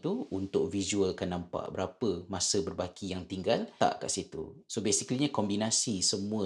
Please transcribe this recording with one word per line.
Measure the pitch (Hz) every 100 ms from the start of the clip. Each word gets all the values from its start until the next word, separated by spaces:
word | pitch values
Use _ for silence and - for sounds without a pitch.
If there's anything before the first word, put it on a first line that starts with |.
tu | 160 240 -
untuk | 95 98 98 82
visualkan | 101 92 101 92 90 90
nampak | 87 85 - -
berapa | 95 92 - 113 87 90
masa | 92 - -
berbaki | - 87 90 - 98 92
yang |
tinggal, | 87 95 92 160 233 -
tak | - -
kat | -
situ. | 98 - - - - -
So | 113
basically | 101 - - 131 147
kombinasi | 113 104 101 110 - - 95
semua | - 98 101 107